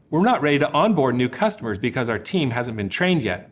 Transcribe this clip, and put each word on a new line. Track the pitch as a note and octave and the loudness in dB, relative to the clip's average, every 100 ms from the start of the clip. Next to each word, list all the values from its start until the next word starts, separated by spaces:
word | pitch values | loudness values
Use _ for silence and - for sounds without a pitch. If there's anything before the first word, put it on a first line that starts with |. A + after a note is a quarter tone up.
| _ | _
"We're | D3+ | 0
not | A3 A#3+ | 2 2
ready | D3 C#3+ | 2 2
to | D3 | 2
onboard | D3 G#3+ F3 C3 B2 | 2 2 4 2 2
new | B2+ | -2
customers | - - - A#2 G2 | 0 -2 -2 -6 -4
because | A#2+ C3 A#2 | -4 -2 -2
our | A2 | -4
team | - F#3 C#3 | -2 -2 0
hasn't | A#2 B2 A2 | -2 -4 -4
been | G2+ | -6
trained | - F3+ F3 | -2 0 2
yet | G#2+ F2+ - | 0 -4 -8